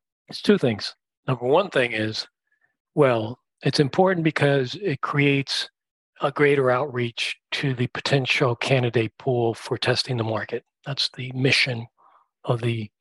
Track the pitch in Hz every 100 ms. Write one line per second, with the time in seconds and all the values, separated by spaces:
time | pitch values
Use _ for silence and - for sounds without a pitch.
0 | _ _ - - - 202 131 101 - -
1 | _ _ - 127 123 165 196 143 120 110
2 | 107 110 - _ _ _ _ _ _ 151
3 | 135 117 110 127 _ _ 143 - 135 -
4 | 190 180 160 - 143 139 123 180 196 139
5 | - 143 143 139 135 - - _ _ _
6 | _ - 143 147 143 139 127 123 147 120
7 | 120 - - - _ - 143 123 123 -
8 | - 139 127 - 131 117 - 135 120 117
9 | 113 - 139 123 113 110 - 117 - 120
10 | - 123 110 110 101 117 - _ - 135
11 | - - 127 131 131 - 139 117 117 _
12 | _ _ _ _ - 120 117 113 107 _